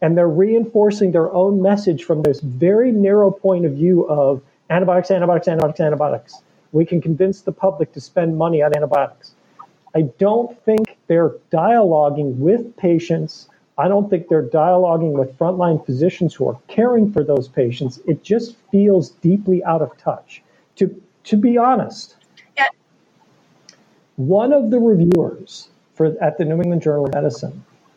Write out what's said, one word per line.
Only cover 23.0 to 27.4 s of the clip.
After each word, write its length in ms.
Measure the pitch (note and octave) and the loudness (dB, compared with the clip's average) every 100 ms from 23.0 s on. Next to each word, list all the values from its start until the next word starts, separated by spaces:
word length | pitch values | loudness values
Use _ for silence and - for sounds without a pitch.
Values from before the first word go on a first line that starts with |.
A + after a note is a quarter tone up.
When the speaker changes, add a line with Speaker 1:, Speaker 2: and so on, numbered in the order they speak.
| _ _ _ _ _ _ _ _ _ _ _ - | _ _ _ _ _ _ _ _ _ _ _ -8
Speaker 1:
one 380 | C3 G3 B3 | -2 0 2
of 160 | C#4+ A3 | 2 2
the 80 | B3 | 2
reviewers 880 | A3+ F#3+ E3+ F3 B2 - - - - _ _ - | 4 4 4 2 0 -8 -18 -20 -20 _ _ -2
for, 200 | D#3+ D#3 | -2 0
at 160 | D#3 E3+ | -4 -2
the 80 | D#3 | -2
New 100 | E3 | -2
England 260 | F3 E3+ | -2 -2
Journal 240 | D#3 D3 C#3 | 0 -2 -2
of 80 | |
Medicine 500 | C#3+ D3+ B2 | -2 -4 -6